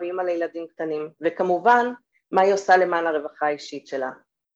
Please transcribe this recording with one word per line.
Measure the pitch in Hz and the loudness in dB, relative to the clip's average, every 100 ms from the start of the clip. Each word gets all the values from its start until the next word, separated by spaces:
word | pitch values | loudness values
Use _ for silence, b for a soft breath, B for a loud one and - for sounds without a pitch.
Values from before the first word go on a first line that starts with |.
ואימא | 175 185 | -4 -4
לילדים | 180 170 165 165 165 | -4 -2 -4 -8 -12
קטנים, | - 160 151 151 - | -8 -6 -6 -8 -6
וכמובן, | 160 165 180 175 190 240 240 247 _ _ _ | -4 -2 0 2 4 4 2 -4 _ _ _
מה | 190 | 2
היא | 190 | 4
עושה | 196 196 185 | 2 4 4
למען | 180 170 165 | 4 0 -2
הרווחה | 156 147 - 151 | -2 -6 -4 -4
האישית | 147 - 143 - | -4 -8 -14 -10
שלה. | 135 131 131 _ _ _ | -8 -8 -10 _ _ _